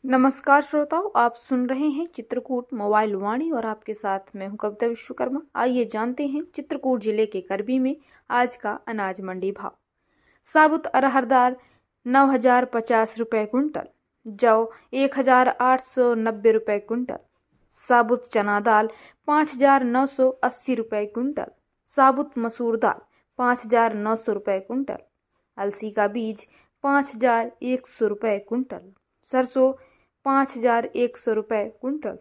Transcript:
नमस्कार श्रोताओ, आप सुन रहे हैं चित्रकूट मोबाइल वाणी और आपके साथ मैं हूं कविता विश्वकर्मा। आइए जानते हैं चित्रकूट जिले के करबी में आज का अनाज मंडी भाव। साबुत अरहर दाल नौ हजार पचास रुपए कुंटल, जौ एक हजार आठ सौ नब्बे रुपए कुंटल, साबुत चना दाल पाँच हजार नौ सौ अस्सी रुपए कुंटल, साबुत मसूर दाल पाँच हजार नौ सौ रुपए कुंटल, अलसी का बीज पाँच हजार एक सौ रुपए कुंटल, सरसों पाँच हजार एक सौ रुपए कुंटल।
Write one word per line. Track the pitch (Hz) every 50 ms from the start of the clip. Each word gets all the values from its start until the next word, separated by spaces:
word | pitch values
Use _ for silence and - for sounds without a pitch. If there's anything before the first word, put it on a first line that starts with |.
| -
नमस्कार | 262 254 262 254 269 262 - - - 277 294 294
श्रोताओ, | - - 302 294 294 320 330 392 415
आप | - - 240 240 240
सुन | - - - 269 247 247
रहे | 247 269 262 294 302
हैं | 277 277 339
चित्रकूट | 339 _ - 226 _ 262 254 247 - 262 247 247 _ 269
मोबाइल | 220 202 202 214 214 220 214 202
वाणी | 190 196 202 220 262 311 330
और | 320 240 226
आपके | 220 214 214 _ - 214
साथ | 202 - 202 196 196 190 _ _
मैं | 202 190 196
हूं | 202
कविता | 214 - 214 208 208 233
विश्वकर्मा। | 233 233 226 - - 247 - 254 254 262 285 320 _ _
आइए | - 226 262 247 247 240
जानते | - - 214 220 240 247 247 294
हैं | 285 269 294 339 - _
चित्रकूट | - - _ 311 277 - 262 254 233
जिले | 196 220 214 214 220
के | 208 214 190
करबी | 180 - 190 196 208 214 254 262
में | 254 262 294 - _ _ _ _ _ _
आज | - 240 247 247 247
का | - - 208 208 - _ -
अनाज | 226 214 202 190 190 190
मंडी | 190 185 185 185 185 196 196
भाव। | - 202 - _ _ _ _ _ _ _ _ _ _ _ _ _ _ _
साबुत | - - 320 311 311 302 320 320 -
अरहर | - 262 262 277 240 269 247
दाल | 226 262 254 247 247 254 254 _ _ _ _ _ _ _ _ _
नौ | 247 254 269 277
हजार | 269 277 247 220 254 247 247 254
पचास | 247 - 233 226 - 240 226 220 220 - 220
रुपए | 233 226 - 220 214
कुंटल, | 214 240 247 285 302 302 - - - _ _ _ _ _ _ _
जौ | 226 208 202 247 233 220 220 226 226 - - _ _ -
एक | 262 277 277 277 277
हजार | 269 254 254 254 254 254
आठ | - - 247 254 262 262
सौ | - - - 262 247 240 240
नब्बे | 226 220 220 220 208 202 226 220
रुपए | 220 220 - 208 208
कुंटल, | 202 - 226 240 254 247 - - _ _ _ _ _ _ _ _ _ _ _
साबुत | - - - 247 240 233 220 247 247 247 -
चना | - 226 202 208 202 208
दाल | 208 233 220 214 214 220 - - - - _ _ _ -
पाँच | 294 302 302 302 285
हजार | 247 269 277 277 277 254
नौ | 240 240 254 269 269
सौ | - - 262 262 254 - -
अस्सी | 247 247 - - - 254
रुपए | 226 226 226 220 208 208
कुंटल, | 208 208 233 247 277 294 - - - _ _ _ _ _ _ _ _
साबुत | - - 262 262 262 262 285 285 - 247
मसूर | 226 233 226 - 240 233 226 226
दाल | 233 208 - - _ _ _ _ _ _ _ -
पाँच | 247 247 247 247 -
हजार | 220 233 233 226 226 214
नौ | 208 208 214 226
सौ | 226 226 - 208
रुपए | 202 202 - 196 190
कुंटल, | 190 _ 233 262 277 269 - - - _ _ _ _ _ _ _ _ _ _ -
अलसी | 202 202 202 - 220 214
का | 208 220 208 202
बीज | 202 240 226 220 220 208 - _ _ _ _ _ _ _ -
पाँच | 277 277 285 277 277 -
हजार | 220 240 247 233 226 226 240 - _ -
एक | 247 254 254 254 -
सौ | - - 226 208
रुपए | 208 208 - 226 208 202
कुंटल, | 202 - 226 247 254 - - - 180 190 196 _ _ _ _ _ _
सरसों | - - 254 254 254 - 269 262 262 269 - - _ _ _ _ _ _ _ _
पाँच | 277 269 277 269 269 -
हजार | 240 226 247 233 233 233
एक | - - - 247 240 240
सौ | - - 240 220
रुपए | 214 208 - 226 214 208 226 - _ -
कुंटल। | 254 277 302 285 220 - -